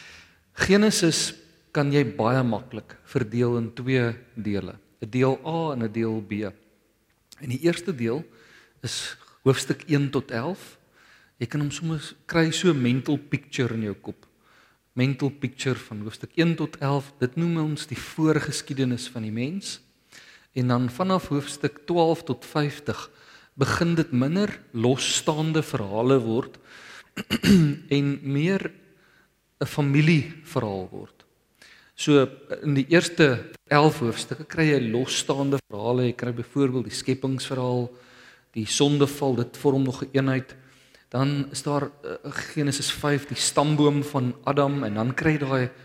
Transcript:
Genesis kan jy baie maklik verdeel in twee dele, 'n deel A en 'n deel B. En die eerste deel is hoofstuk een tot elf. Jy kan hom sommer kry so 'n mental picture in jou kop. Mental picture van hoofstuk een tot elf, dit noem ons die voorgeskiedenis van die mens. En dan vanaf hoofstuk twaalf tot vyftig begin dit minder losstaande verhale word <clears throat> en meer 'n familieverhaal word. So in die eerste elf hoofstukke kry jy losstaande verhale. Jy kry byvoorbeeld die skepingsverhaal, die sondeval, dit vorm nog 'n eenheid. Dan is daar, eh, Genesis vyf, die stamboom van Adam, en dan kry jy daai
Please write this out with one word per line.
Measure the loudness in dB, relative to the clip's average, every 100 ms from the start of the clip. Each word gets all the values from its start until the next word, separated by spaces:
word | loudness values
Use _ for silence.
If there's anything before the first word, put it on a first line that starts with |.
| -20 -20 -20 _ _
Genesis | -2 4 4 4 4 2 0 -4 -8 _ _ _
kan | -2 2
jy | 2
baie | 2 0 2 2
maklik | 0 -2 -6 -14 -14 -20
verdeel | -6 -4 -2 0 0 0
in | -4
twee | -6 0 2 0 -4 -12
dele, | -8 -4 -4 -6 -12 _ -14
'n | -6
deel | 0 2 0
A | -4 -4 -4
en | -4
'n | -4
deel | -2 -2 -4
B. | -6 -6 -6 -10 _ _ _ _ _ _ _ -14
En | -8
die | -2
eerste | -2 -2 -4
deel | -4 -2 -4 -8 -18 -20 -20 _ _
is | -10 -8 -10 -14 -20 _
hoofstuk | 0 0 -2 -6 -2
een | 0 0
tot | -2 -4
elf. | -6 -6 -8 -14 -20 _ _ _ _ _ -10
Jy | -6
kan | -4
hom | -4
sommer | -4 -4 -6 -8 -14 -2
kry | 2 2
so | 2 2
'n | 4
mental | 2 0 0 -2
picture | -2 -6 -4 -2 -2
in | -2
jou | -6
kop. | -6 -12 -14 _ _ _ _ _ _ _
Mental | 0 0 2 -2
picture | -2 -6 -4 -4 -4
van | -6 -10
hoofstuk | -10 -12 -4
een | 2 2
tot | 2 -4 -4
elf, | -2 -2 -4 -4
dit | -2 0
noem | -2 0
ons | -2 -4 -8
die | -10
voorgeskiedenis | -8 0 2 2 0 -6 -6 -2 0 -2 -6
van | -8
die | -6
mens. | -4 -4 -6 -10 -12 _ _ _ -20 -20 -20 _
En | -2 2
dan | 2 0
vanaf | 0 0 0 0
hoofstuk | -4 -4 -4 -6 -6 -2
twaalf | 2 2 2
tot | -2 -8
vyftig | -4 -2 -2 -4 -6 -6 -10 _ -20 -20 _
begin | -2 0 0 2
dit | 2 2
minder | 0 0 0 -2 -4 -10
losstaande | 0 2 2 0 -2 0 0 0 0
verhale | -2 -4 -4 0 4 4
word | 2 -2 -4 -10 -20 -20 -20 -20 -16 -12
<clears throat> | -6 0 6 6 6 0 -2 0
en | 0 -2
meer | -2 0 0 0 -4 -12 _ _ _ _ _ _ _ -8
'n | -6
familieverhaal | 0 2 4 6 4 2 -8 -8 -4 -2 -4 -8
word. | -12 -16 _ _ _ _ _ -20 -20 _
So | -4 4 6 6 -2 -12 -6
in | 0
die | 0 4
eerste | 4 4 4 4 4 -4 -12 2
elf | 4 6 4
hoofstukke | -2 -4 -8 -12
kry | -6 0 2
jy | 2 2
losstaande | 0 -2 -2 -2 0 0 0 -2
verhale. | -4 0 2 0
Jy | -2
kry | -4
byvoorbeeld | -6 -4 0 0 0 -4
die | -6
skepingsverhaal, | -4 -2 -2 -4 -4 -4 -2 0 -2 -8 -20 -20 -20 -20 _
die | -8 -2
sondeval, | 2 4 6 2 2 0 0
dit | -2 -2
vorm | 2 2
nog | 0 -2
'n | -2
eenheid. | 0 2 0 -4 -14 -20 -20 _ _ _
Dan | -2 0 0 -4
is | -6
daar, | -2 -2 -2 -8
eh, | -12 -10 -10
Genesis | -10 -6 -2 -2 -2 -4
vyf, | -2 0 0 -2
die | -4
stamboom | 0 2 4 4 4 4
van | 0 -2 -2 -2
Adam, | -2 2 2 0
en | -2
dan | -2 -2
kry | 0 0
jy | 0
daai | 0 0 -2 -6